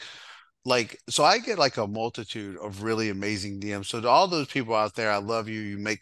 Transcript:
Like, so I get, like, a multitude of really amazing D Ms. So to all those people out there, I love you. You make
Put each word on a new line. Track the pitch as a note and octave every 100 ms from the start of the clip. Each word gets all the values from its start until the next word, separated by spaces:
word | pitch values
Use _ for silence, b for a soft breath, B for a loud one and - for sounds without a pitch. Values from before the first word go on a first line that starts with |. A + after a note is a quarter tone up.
| B B B B B _
Like, | B2+ B2 G#2+ - -
so | D#3+
I | D3+ A3
get, | B3 G3
like, | C#3 -
a | G#2
multitude | A2 A#2 - A2 A2+ G2+ F2
of | G#2 F#2+
really | A2 A2+ A2
amazing | G2 G2+ G#2 G2+ G2
D | G#2
Ms. | G2+ G2
So | A#2
to | A#2+
all | C#3+ F#3
those | E3+ C3+
people | C#3 A2+
out | A2+ G#2+ -
there, | A2
I | G#2
love | G2+ A2+ A2
you. | A2
You | G#2 G2+
make | G#2 G#2+